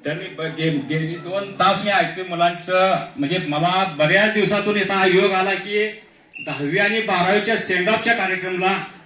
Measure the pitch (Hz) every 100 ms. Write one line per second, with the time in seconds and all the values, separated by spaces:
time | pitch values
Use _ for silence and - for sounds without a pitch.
0 | 147 160 185 - 160 156 160 143 127 156
1 | 160 170 170 196 196 - 196 196 208 190
2 | 165 185 180 170 175 170 180 185 190 170
3 | - - 180 175 151 147 175 185 190 147
4 | 151 190 214 208 185 202 208 202 190 196
5 | 190 185 202 190 190 185 196 208 214 -
6 | - - _ - - 135 143 190 208 220
7 | 202 180 180 208 214 208 - 180 180 220
8 | 233 226 185 185 185 180 185 190 147 -